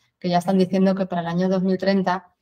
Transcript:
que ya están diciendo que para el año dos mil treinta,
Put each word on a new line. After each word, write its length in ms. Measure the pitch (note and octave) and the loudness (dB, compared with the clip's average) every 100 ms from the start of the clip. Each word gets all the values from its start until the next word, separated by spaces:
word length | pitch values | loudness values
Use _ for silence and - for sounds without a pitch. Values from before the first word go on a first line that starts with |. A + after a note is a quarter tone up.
| _ _ | _ _
que 100 | F#3 | -2
ya 80 | F3 | -2
están 220 | F3 F#3+ | 2 2
diciendo 340 | F3+ F#3 F#3+ | 2 2 2
que 140 | F#3+ F#3 | 2 -2
para 140 | F3 | -4
el 60 | E3+ | -4
año 220 | E3+ F#3 | -2 0
dos 140 | F#3+ | 0
mil 160 | F#3+ F#3 | 0 0
treinta, 500 | F#3+ G3 F#3 F#3 - _ | 0 0 0 -4 -6 _